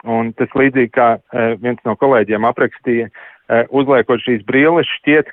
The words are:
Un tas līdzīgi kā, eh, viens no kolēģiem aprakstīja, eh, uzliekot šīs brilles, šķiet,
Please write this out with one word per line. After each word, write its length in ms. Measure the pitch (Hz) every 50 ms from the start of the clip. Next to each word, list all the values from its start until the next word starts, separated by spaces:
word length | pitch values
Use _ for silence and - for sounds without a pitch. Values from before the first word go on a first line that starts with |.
| -
Un 280 | 113 117 113 113 117 110
tas 160 | - 127 -
līdzīgi 420 | - 135 135 139 127 131 123 113
kā, 280 | - 131 120 117 113 104 _ _ -
eh, 220 | 123 113 113 117 95
viens 180 | 113 123 120 - -
no 100 | 117 107
kolēģiem 500 | - 143 139 135 113 104 101 110 107 113
aprakstīja, 640 | 120 120 - 135 113 - - - 127 120 117 113 110 - - - - - _ _ -
eh, 160 | 117 117 117 -
uzliekot 500 | - 139 139 135 139 123 107 - 123 110 -
šīs 200 | 127 120 107 101
brilles, 420 | - 131 135 143 160 170 170 160 - - -
šķiet, 280 | - 147 147 156 143 -